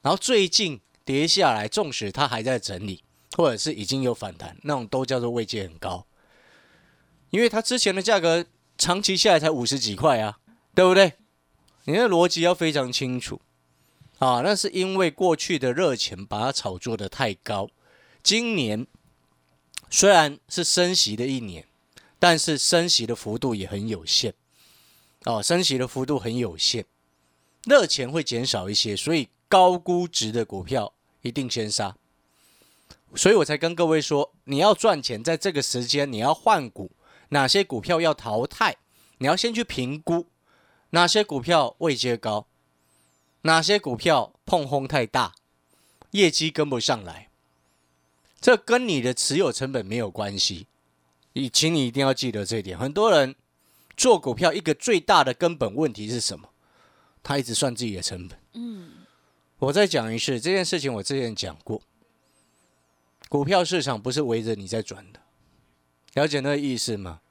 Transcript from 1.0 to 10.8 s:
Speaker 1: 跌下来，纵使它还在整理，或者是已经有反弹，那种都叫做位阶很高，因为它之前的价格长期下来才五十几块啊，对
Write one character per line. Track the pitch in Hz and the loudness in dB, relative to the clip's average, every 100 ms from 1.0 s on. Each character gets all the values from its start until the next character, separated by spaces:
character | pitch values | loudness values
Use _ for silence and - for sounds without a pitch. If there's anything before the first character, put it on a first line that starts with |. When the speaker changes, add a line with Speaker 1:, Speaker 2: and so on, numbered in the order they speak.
Speaker 1:
跌 | - 135 160 | -2 0 2
下 | 190 160 | 4 4
来， | 110 107 | 2 -2
纵 | - 175 | -2 -4
使 | 123 104 | -4 -8
它 | 113 143 | -2 -2
还 | 117 | 0
在 | 113 127 | -2 -2
整 | - 92 104 | -4 -8 -8
理， | 90 _ _ _ - | -10 _ _ _ 0
或 | 165 | 2
者 | 113 | 2
是 | 160 | -4
已 | 120 | -6
经 | 101 135 | -4 -2
有 | 127 | -2
反 | 117 104 85 | -2 -8 -12
弹， | - - | -16 -12
那 | 143 | -6
种 | 143 113 | -6 -4
都 | 131 131 | -6 -2
叫 | 131 | -4
做 | 120 | -2
位 | 120 113 | -4 -4
阶 | 110 | -6
很 | 92 82 | -8 -10
高， | 95 90 - _ _ _ _ _ _ _ _ _ _ _ _ | -10 -10 -12 _ _ _ _ _ _ _ _ _ _ _ _
因 | 190 | 0
为 | 233 | 2
它 | 220 | 0
之 | 226 247 | -2 0
前 | 208 | 0
的 | 190 | 0
价 | 196 208 | 2 2
格 | 165 165 175 _ _ - | 4 2 -2 _ _ -4
长 | - 180 | 0 0
期 | 208 185 | 0 2
下 | 214 | 4
来 | 165 | 4
才 | 156 | 4
五 | 147 120 | 0 -2
十 | 139 | -2
几 | 120 | -4
块 | 98 151 123 | 0 2 2
啊， | 107 104 _ _ _ | 0 -6 _ _ _
对 | - | 4